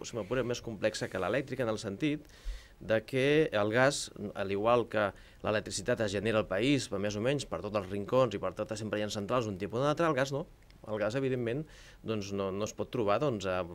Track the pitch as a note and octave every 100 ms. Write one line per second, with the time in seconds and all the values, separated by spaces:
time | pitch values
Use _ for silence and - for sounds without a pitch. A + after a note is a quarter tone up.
0 | - A2+ G2 B2+ A#2+ A#2+ - G2+ G#2+ -
1 | A#2+ F#2+ F#2 B2 C3 B2+ A#2 G#2+ A2 G2+
2 | D3+ D3 - - - - - - F#2 A2
3 | - C3 C#3 D3+ D#3 G#2 G#2 A#2 C3+ D3+
4 | - - G2+ - G2 G2 A2 A#2+ G#2+ G#2+
5 | G2+ - - - G2 G#2+ G#2 G2+ F#2 A#2
6 | G#2+ G2 G#2+ G#2+ G2+ F#2+ B2+ C#3+ - G2
7 | G2+ G#2 A#2+ C#3+ - E2+ G2+ G#2 F#2 G2+
8 | G2 B2+ B2+ G2+ F#2 F2 G#2+ G#2+ G#2+ G#2
9 | G#2+ G#2 G2+ B2 A2 F#2 G2 A#2 C#3+ D3+
10 | E3+ C3 C#3 C#3 F3+ - - - A2 G#2+
11 | G#2 C3 C3+ B2+ A2+ C3+ D#3 - - -
12 | G#2 A2 G2 G2 G2 F#2+ G#2+ - G#2+ B2
13 | G2+ G#2 D3 A2 F#2+ F#2 F2